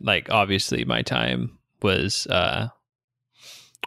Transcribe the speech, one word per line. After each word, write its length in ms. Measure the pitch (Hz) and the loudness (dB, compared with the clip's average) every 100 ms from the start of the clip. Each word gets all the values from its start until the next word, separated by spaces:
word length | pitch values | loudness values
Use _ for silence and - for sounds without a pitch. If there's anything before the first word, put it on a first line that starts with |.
like, 280 | - 92 - | 0 0 2
obviously 540 | 110 98 95 - 62 - | 2 2 2 0 -2 0
my 160 | 57 | -2
time 560 | 60 62 58 62 120 - _ _ | 0 0 0 0 -4 -8 _ _
was, 460 | 101 95 92 - - | 0 2 0 -2 0
uh, 420 | 90 85 - 110 - _ _ _ _ _ _ - - - _ | 0 2 0 -4 -8 _ _ _ _ _ _ -20 -20 -20 _